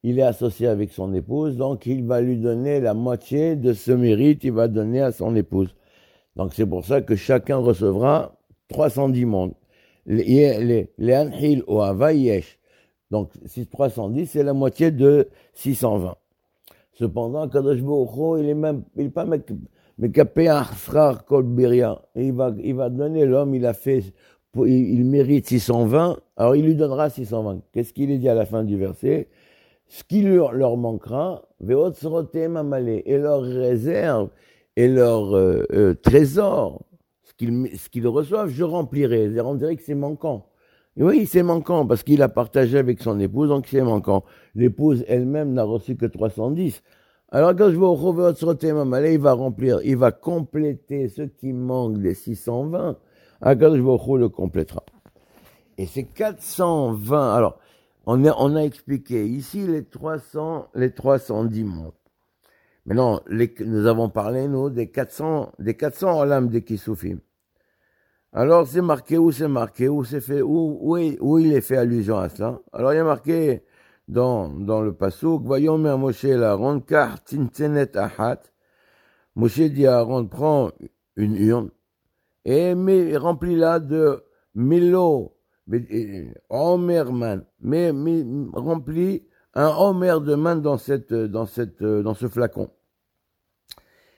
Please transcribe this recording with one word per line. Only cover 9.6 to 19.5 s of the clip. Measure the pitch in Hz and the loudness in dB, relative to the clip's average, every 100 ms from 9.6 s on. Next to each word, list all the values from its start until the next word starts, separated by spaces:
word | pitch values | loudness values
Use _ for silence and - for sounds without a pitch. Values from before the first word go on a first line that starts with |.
| _ _ _ _ - | _ _ _ _ -4
Les, | 110 95 131 143 110 | -2 4 4 4 2
les, | 120 113 - - | 0 0 -2 -4
les | 113 | 0
Anhil | 131 151 107 147 139 - | 2 0 -2 0 0 0
ou | 107 | 0
Hava | 101 98 147 | 0 0 2
Yesh. | 156 127 98 - _ _ _ _ _ _ | 2 2 0 -4 _ _ _ _ _ _
Donc, | 107 90 - - | -6 -6 -12 -16
si | - 117 | -14 -10
trois | - 135 | -4 -2
cent | 117 101 | -2 -6
dix, | 127 170 | -4 -4
c'est | 147 | -2
la | 139 | 0
moitié | 139 135 - 165 | 0 -2 0 0
de | 143 139 147 - - _ | 4 6 6 4 -4 _
six | - - 123 | -8 -6 -2
cent | 120 104 | 0 0
vingt. | 90 87 _ _ _ _ _ _ _ | -4 -8 _ _ _ _ _ _ _
Cependant, | - 117 120 117 143 151 | -8 -6 -4 -6 -6 -2
Kadosh | 139 139 131 | 0 0 0
Baruch | 135 147 120 123 | 0 0 -2 -2
Hu, | 160 160 | -2 0
il | 147 | 0
est | |
même, | 151 156 143 - - | -2 -2 -4 -8 -8
il | 139 | -6
est | |
pas | - - | -4 -2
mec-, | 156 - | -4 -4